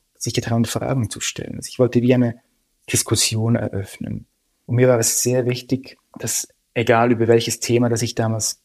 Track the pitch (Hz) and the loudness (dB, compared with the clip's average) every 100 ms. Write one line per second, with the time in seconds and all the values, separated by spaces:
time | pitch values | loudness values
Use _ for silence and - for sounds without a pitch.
0 | _ - - - 117 117 113 - 120 135 | _ -12 -6 -4 -2 0 0 -2 -2 -2
1 | 104 - - - - - - - 120 123 | -2 -4 -10 -8 -10 -10 -8 0 2 4
2 | 123 127 120 113 _ _ _ _ - 120 | 4 4 2 -2 _ _ _ _ -4 -4
3 | - 110 - 110 113 117 110 98 101 - | 0 0 0 0 2 2 0 -6 -8 -10
4 | - 107 - _ _ _ - 120 127 120 | -10 -10 -12 _ _ _ -4 4 6 6
5 | 113 - 123 127 120 123 - 131 - - | 2 0 0 0 0 -2 -2 -4 -4 -20
6 | _ - 110 - - _ _ - 117 117 | _ -10 -6 -6 -8 _ _ -4 2 4
7 | 123 113 113 117 113 - - 120 120 113 | 4 2 4 2 2 -6 0 0 2 0
8 | 120 - 113 113 - - | -4 -4 -4 -2 -6 -8